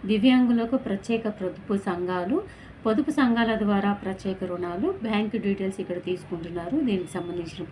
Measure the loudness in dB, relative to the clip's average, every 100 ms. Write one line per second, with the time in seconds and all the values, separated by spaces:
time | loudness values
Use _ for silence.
0 | 2 4 6 6 6 4 2 0 0 -4
1 | -2 -2 -2 -4 -6 -6 -2 -2 0 -2
2 | -2 -2 0 -2 -2 -16 -18 -4 0 2
3 | 2 2 4 4 2 2 2 4 2 0
4 | -4 -4 -4 -4 -4 -4 -4 -2 -2 -2
5 | 0 0 0 0 0 0 -2 -4 -6 -4
6 | -4 -6 -4 -8 -6 -6 -2 0 2 0
7 | -2 -6 -6 -6 -8 -8 -8